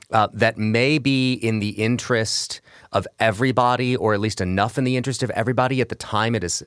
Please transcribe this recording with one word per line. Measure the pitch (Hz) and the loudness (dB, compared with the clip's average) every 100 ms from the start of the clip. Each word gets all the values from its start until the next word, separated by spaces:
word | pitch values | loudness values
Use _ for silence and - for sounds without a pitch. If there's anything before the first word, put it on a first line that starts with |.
| - | -2
uh, | 110 104 | 0 0
that | 104 113 110 | 2 0 0
may | 107 117 135 151 | 0 2 2 2
be | 139 131 127 | 0 2 0
in | 123 113 110 | 0 -2 -2
the | 104 | -2
interest | 101 110 123 - 117 110 - - - _ - - | -2 0 0 0 0 0 -4 -6 -10 _ -20 -4
of | 101 - - | -4 -2 0
everybody, | 113 104 131 123 123 123 127 127 | 0 2 0 4 2 2 0 0
or | 110 | 0
at | 104 | 0
least | 107 - | 0 -2
enough | 90 95 110 139 | -2 0 0 0
in | |
the | 127 127 | 0 0
interest | 135 123 | -2 -4
of | 117 | -2
everybody | 110 117 127 127 131 | -2 0 0 2 0
at | 117 | -2
the | |
time | - - 107 113 | -4 -4 0 0
it | 113 | 0
is | 87 - | -2 -6